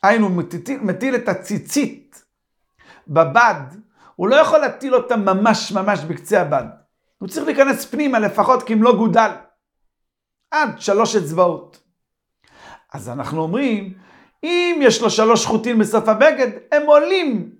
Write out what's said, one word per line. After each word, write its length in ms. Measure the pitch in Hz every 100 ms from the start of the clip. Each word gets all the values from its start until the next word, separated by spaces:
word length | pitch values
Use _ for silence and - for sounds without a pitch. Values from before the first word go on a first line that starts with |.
היינו, 260 | 196 226 202
מטיל, 500 | 180 160 175 - 269
מטיל 340 | 214 185 262 247
את 140 | 233
הציצית 920 | 185 - 208 - 285 277 - _ _ _ _ _ _ _ _ _ - -
בבד, 540 | 151 156 214 240 170 131 180 _ _ _ -
הוא 120 | 185
לא 80 | 269
יכול 240 | 320 311
להטיל 360 | 277 - 262 254
אותה 200 | 247 233
ממש, 560 | 196 190 220 214 -
ממש 280 | 202 196 190
בקצה 420 | 156 165 - 196
הבד. 220 | 151 143 113 - _ _ _ _
הוא 120 | 190
צריך 160 | 311 294
להיכנס 400 | 277 269 247 -
פנימה, 340 | 269 294 240
לפחות 440 | 208 - 202 247
כמלוא 300 | 247 220 233
גודל, 380 | 208 220 226 220 - - _ _ _ _ _ _ _ _ _ _
עד 300 | 302 285 -
שלוש 340 | - 202 220 214
אצבעות. 640 | 151 165 180 156 - _ _ _ _ _ _ _ _ _ - - _
אז 160 | 143 117
אנחנו 320 | 123 - 156
אומרים, 520 | 160 208 277 214 190 - _ _ _ _
אם 360 | 311 349 349 339
יש 200 | 269 185
לו 80 | 220
שלוש 360 | - 220 226 -
חוטים 340 | 220 233 233
בסוף 280 | 214 220 220
הבגד, 400 | 214 294 302 247 - _
הם 120 | 294 294
עולים 640 | 294 330 381 320 214 165 -